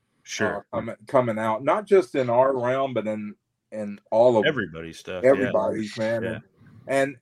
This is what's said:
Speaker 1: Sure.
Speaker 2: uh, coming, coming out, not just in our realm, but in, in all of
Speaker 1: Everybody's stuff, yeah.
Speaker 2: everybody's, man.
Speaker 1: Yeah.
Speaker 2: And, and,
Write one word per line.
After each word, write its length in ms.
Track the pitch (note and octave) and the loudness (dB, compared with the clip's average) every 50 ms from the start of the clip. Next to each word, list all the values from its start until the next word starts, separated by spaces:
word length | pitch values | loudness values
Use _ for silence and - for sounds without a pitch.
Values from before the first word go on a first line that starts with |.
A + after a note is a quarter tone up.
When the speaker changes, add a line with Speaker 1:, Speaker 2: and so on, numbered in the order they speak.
| _ _ _ _ _ | _ _ _ _ _
Speaker 1:
Sure. 360 | - - - A2+ F#2 E2+ G2+ | -12 -6 -2 -2 -2 -2 -4
Speaker 2:
uh, 180 | - _ - | -8 _ -8
coming, 200 | A#2 A2 A2+ G#2+ - A2 | -8 -8 -8 -10 -14 -8
coming 320 | - - C3+ B2 A#2 A2 G#2+ | 0 0 2 2 2 -2 -4
out, 260 | A2 A2+ A2 A2 C#3 | -2 -4 -4 -2 -2
not 220 | C#3 E3+ G#3 G#3+ | -2 -2 -2 0
just 280 | - G3+ F#3+ E3+ - - | 2 4 4 2 2 -2
in 140 | D3 B2+ B2 | -2 -2 2
our 260 | A#2 B2 C3 C3+ C#3 | 4 4 4 4 2
realm, 360 | B2+ B2 B2 B2+ C3+ C3+ C3+ B2+ | 0 0 0 0 0 -2 -2 -2
but 140 | A2+ G2+ G#2+ | -4 -4 -4
in, 260 | G#2+ G#2+ G#2+ G#2 G2+ _ _ _ _ _ _ _ - | -4 -6 -8 -12 -14 _ _ _ _ _ _ _ -10
in 260 | A2 G#2+ G2+ G2+ G2 _ - | -10 -8 -10 -10 -14 _ 0
all 280 | - A2+ A#2 B2+ A#2+ A2 | 4 6 6 6 6 6
of 80 | G2+ | 4
Speaker 1:
Everybody's 520 | D3+ D#3 B2+ G2+ E2+ D#2 D#2+ E2 E2 D#2+ - | 2 2 0 -4 -6 -8 -10 -12 -12 -14 -14
stuff, 240 | - - F#2 F#2 F2+ | -12 -10 -6 2 4
yeah. 60 | C3 | 4
Speaker 2:
everybody's, 640 | C#3 - - G2+ F#2 G#2+ F#2+ G#2 G#2 G#2+ A2 G#2 - | 4 4 4 0 0 0 0 0 -2 -4 -6 -6 -6
man. 260 | A#2 A2 A2 A#2 A2+ F#2+ | -4 -4 -2 -2 -2 -4
Speaker 1:
Yeah. 80 | F#2 | -6
Speaker 2:
And, 120 | E2 D2 - _ _ _ - - - - - | -8 -8 -12 _ _ _ -20 -20 -20 -16 -6
and, 300 | - C3 C3+ C3+ C#3 C#3+ - | -2 0 0 0 0 -2 -4